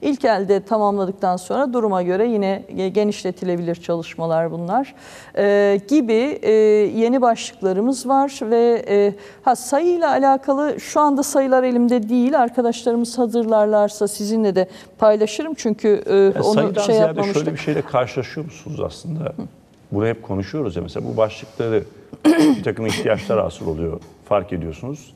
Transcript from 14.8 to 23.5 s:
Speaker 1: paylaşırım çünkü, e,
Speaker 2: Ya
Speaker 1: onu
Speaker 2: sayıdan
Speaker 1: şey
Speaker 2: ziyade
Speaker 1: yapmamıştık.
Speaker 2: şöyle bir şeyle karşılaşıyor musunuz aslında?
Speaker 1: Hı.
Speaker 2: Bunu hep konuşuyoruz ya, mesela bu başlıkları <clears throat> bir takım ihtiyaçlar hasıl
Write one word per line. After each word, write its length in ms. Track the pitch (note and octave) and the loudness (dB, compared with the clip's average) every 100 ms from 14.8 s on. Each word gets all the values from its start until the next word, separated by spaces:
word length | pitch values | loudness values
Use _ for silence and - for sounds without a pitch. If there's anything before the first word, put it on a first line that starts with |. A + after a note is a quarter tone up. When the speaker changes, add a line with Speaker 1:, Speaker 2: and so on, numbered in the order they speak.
| - - | -20 0
Speaker 1:
paylaşırım 560 | A3 G#3+ G#3+ - D#4+ D#4 | 2 4 0 -2 -8 -4
çünkü, 460 | A3+ G#3+ G#3+ G3+ - | -4 0 2 2 2
e, 80 | G3 | 4
Speaker 2:
Ya 160 | G3 F#3+ | 4 2
Speaker 1:
onu 100 | G3 | 2
Speaker 2:
sayıdan 280 | A3 G#3+ G#3 | 2 2 0
Speaker 1:
şey 140 | G3+ A3 | 2 4
Speaker 2:
ziyade 120 | G#3+ | 2
Speaker 1:
yapmamıştık. 280 | D#3 G3+ E3+ | 0 -2 -2
Speaker 2:
şöyle 180 | D#3 | -2
bir 60 | D#3 | -4
şeyle 200 | - D3+ | -2 -4
karşılaşıyor 640 | - C3 B2+ - B2 - D3+ | -2 -2 -2 -4 -8 -10 -12
musunuz 340 | - - D3+ | -14 -14 -8
aslında? 440 | - - E3+ D#3 | -8 -8 -10 -8
Speaker 1:
Hı. 100 | - - - - _ _ _ | -8 -8 -12 -16 _ _ _
Speaker 2:
Bunu 160 | G2+ A2 | -2 -2
hep 160 | A2+ | -4
konuşuyoruz 520 | - G2 F#2+ D#3 A#2+ E2+ | -6 -6 -6 -6 -6 -6
ya, 60 | |
mesela 240 | E2+ - A#2+ | -8 -8 -6
bu 40 | A2+ | -2
başlıkları 680 | G#2+ - - - A#2 A2 - - | -2 -2 -12 -6 -2 -2 -4 -10
<clears throat> 220 | - - D4+ | -20 -2 2
bir 380 | E4 D4+ A3+ | 4 4 2
takım 220 | - G2 G#2+ | -2 -4 -4
ihtiyaçlar 540 | - A#2 G#2+ - A2 | -2 -2 -2 0 -2
hasıl 280 | F2+ | -2